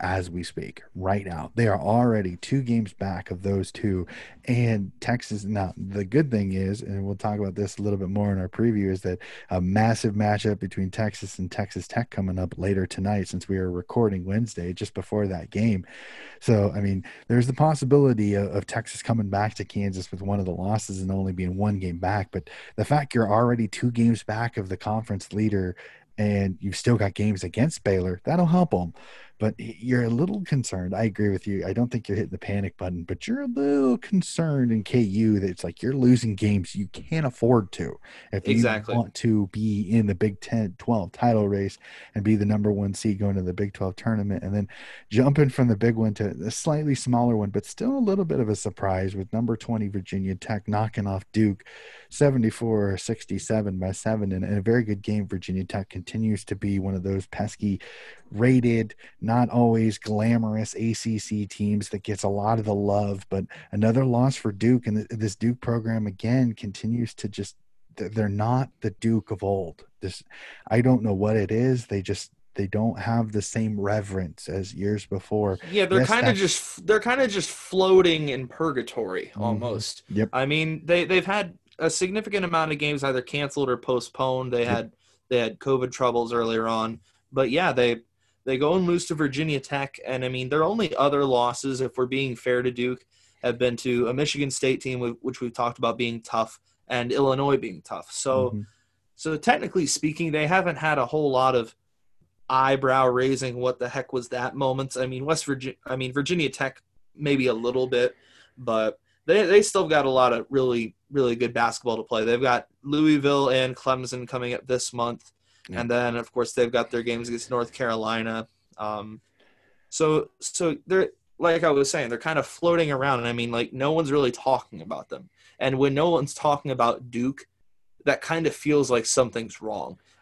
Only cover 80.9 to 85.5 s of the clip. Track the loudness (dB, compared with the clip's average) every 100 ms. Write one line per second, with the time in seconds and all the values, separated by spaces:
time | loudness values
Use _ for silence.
80.9 | 2 4 2 2 -2 -4 -10 _ -4 -2
81.9 | 0 -2 -2 -4 -4 0 0 0 -2 -2
82.9 | -2 -2 -2 -4 -4 -4 -2 0 0 0
83.9 | -2 -2 -4 -2 -2 -2 -2 0 -2 -4
84.9 | -14 _ _ -2 0 0